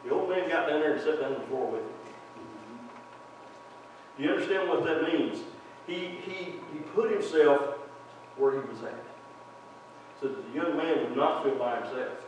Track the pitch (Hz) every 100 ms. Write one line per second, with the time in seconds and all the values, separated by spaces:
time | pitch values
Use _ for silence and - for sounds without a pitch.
0 | - 190 185 185 175 165 151 151 151 -
1 | 156 156 135 135 - 135 - - - -
2 | - - - - 113 - - 240 240 -
3 | - - - - - - - - - -
4 | - 135 151 202 - 190 180 156 160 156
5 | 165 151 123 - - - - - - 175
6 | 180 180 185 190 165 - - 151 151 196
7 | 226 208 - 160 147 139 - - - -
8 | - - - 131 135 135 113 110 117 -
9 | - - - - - - - - - -
10 | - - - - - - 165 147 165 147
11 | - 131 - - - - 120 117 104 -
12 | - -